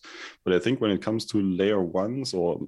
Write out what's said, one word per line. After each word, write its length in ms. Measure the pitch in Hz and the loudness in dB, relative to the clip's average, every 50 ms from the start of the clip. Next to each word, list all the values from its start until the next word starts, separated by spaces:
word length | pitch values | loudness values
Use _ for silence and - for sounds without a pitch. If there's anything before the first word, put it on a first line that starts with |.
| - - - - - - - _ - | -14 -16 -16 -16 -16 -16 -14 _ 0
But 100 | 90 90 | 2 2
I 60 | 87 | 4
think 220 | - 117 131 131 | 4 2 0 2
when 100 | 113 104 | 2 2
it 100 | 98 87 | 2 0
comes 240 | - 110 110 113 - | 0 -2 -4 -4 -4
to 140 | - - 104 | -2 0 0
layer 400 | 98 95 90 90 95 104 107 98 | 2 2 2 2 4 4 4 2
ones 520 | 90 82 82 92 98 107 127 139 131 - - | 0 0 0 -2 -2 -2 -4 -6 -6 -4 -2
or 260 | 90 85 85 78 - - | 0 0 0 0 -2 -6